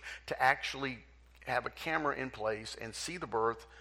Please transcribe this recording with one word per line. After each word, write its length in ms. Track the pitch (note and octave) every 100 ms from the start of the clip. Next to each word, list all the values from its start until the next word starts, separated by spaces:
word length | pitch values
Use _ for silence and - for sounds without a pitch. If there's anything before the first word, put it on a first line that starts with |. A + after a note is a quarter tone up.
| - - -
to 140 | -
actually 580 | C3 C#3+ - C3+ C3+ A#2 - - - - -
have 180 | B2
a 60 | B2
camera 440 | - E3 D#3+ D3
in 140 | C3+ C3
place 480 | G#2+ G#2+ G#2+ A2 -
and 140 | A2+
see 220 | - - F3
the 100 | D3
birth, 400 | A2+ A2+ A#2 - -